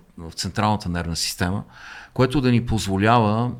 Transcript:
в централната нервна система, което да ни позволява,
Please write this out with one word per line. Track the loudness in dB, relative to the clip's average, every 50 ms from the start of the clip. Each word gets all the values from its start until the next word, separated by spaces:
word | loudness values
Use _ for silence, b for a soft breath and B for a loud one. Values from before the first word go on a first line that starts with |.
| -14 _ -18 -16 -16 -14
в | -10
централната | -8 -8 -6 -2 0 0 0 0 0 -2 -4
нервна | -4 -2 -2 -4 -4
система, | -4 -4 -6 -4 -2 -2 -2 -2 -4 -6 B B B B B B B B B B
което | 0 0 2 2 2
да | 4 4
ни | 4 4 2
позволява, | 0 -2 -2 0 -2 0 2 4 4 4 4 4 4 2 0 0 -2 -4